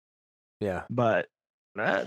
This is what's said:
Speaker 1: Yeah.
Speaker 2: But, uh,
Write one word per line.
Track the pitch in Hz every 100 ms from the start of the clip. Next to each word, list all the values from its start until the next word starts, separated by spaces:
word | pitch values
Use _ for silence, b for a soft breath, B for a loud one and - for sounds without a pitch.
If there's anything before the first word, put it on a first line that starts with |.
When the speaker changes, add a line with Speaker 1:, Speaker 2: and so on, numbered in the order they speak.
| _ _ _ _ _ -
Speaker 1:
Yeah. | 104 87 -
Speaker 2:
But, | 120 117 90 - _ _ _ _ 101
uh, | 131 196